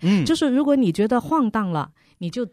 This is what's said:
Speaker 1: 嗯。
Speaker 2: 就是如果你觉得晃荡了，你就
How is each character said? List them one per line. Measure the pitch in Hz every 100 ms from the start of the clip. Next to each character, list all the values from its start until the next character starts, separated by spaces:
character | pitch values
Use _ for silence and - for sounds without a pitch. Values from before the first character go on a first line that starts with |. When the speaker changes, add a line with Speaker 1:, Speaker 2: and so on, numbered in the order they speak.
Speaker 1:
嗯。 | 165 202
Speaker 2:
就 | 147
是 | 320 294
如 | 254
果 | 285
你 | 285 220
觉 | 165 214
得 | 240
晃 | 254 320 233
荡 | 220 196
了， | 160 139 _ _ _
你 | 175
就 | 240 233